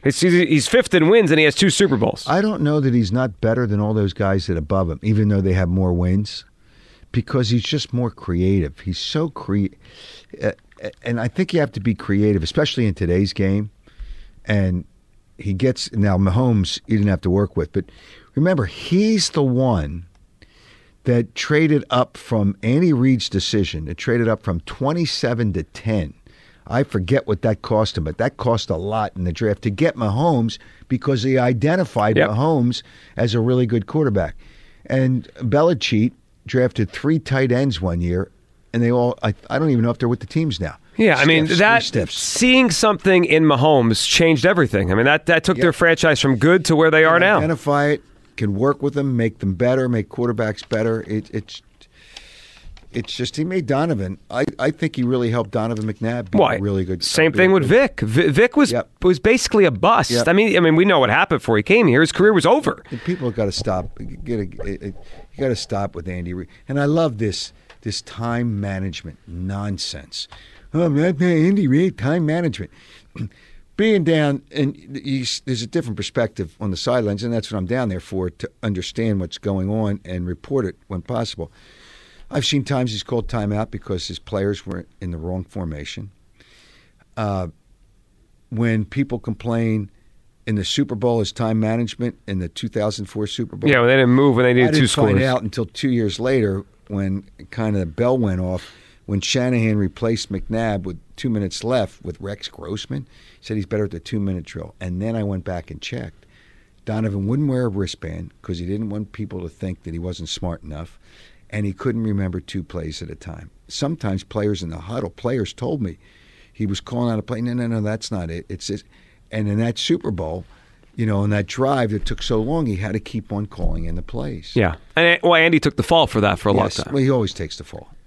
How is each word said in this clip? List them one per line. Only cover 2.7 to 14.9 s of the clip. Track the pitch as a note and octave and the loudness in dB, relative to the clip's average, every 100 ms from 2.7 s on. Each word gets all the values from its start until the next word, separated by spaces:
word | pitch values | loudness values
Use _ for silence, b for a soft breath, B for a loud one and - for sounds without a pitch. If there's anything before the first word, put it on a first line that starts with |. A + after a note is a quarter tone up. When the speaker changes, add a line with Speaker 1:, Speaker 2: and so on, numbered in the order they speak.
| D3+ | 2
Speaker 2:
that | C3+ | 2
he's | A#2+ G#2+ | 2 2
not | A#2 C3 G2 | 0 -2 -2
better | A2+ A2+ A#2+ | 0 0 0
than | G2+ | 0
all | G#2 | 0
those | A2 G2+ | 2 0
guys | - G2 F#2+ F2 | 0 0 0 0
that | E2+ | -4
above | D2+ G2 F2 | 0 0 0
him, | D2+ | -2
even | G#2+ G#2+ G#2+ | 0 2 4
though | G2+ | 2
they | F#2+ | 2
have | F#2 F2+ | 2 2
more | F#2 F#2 | 2 2
wins, | F2 F2 F#2+ G#2 - - _ b b b b b | 2 2 0 -2 -10 -16 _ b b b b b
because | - - C3+ A#2 | -6 -2 -2 0
he's | A#2+ | 0
just | - D3+ - | 0 -4 -4
more | B2 A#2+ | -4 -4
creative. | - - F2 F#2 G2 D2+ - | -6 -4 0 2 2 0 -6
He's | - F2+ | -8 -8
so | - D#3 D#3+ | -4 -4 -4
cre-, | - - G2+ G2 - B B B B B - | -6 -4 -2 -2 -6 B B B B B -6
uh, | G#2+ - _ - G#2+ - | -6 -6 _ -14 -14 -10
and | - A#2 | -6 -4
I | A#2 | -4
think | - F#3 | -2 -2
you | E3+ | 0
have | C#3+ | 0
to | - | -2
be | G2+ G#2 | -2 -4
creative, | - G2+ G#2+ G2+ | -2 2 2 2
especially | D#2 - D3+ - A2+ | 0 0 0 0 -2
in | |
today's | F#2 F2 F2+ G2 | 0 0 2 0
game. | - F#2+ G2 G#2 _ b b b b b b - | 0 0 0 -4 _ b b b b b b -2
And | G#2 F#2+ F2+ - | 0 2 -2 -6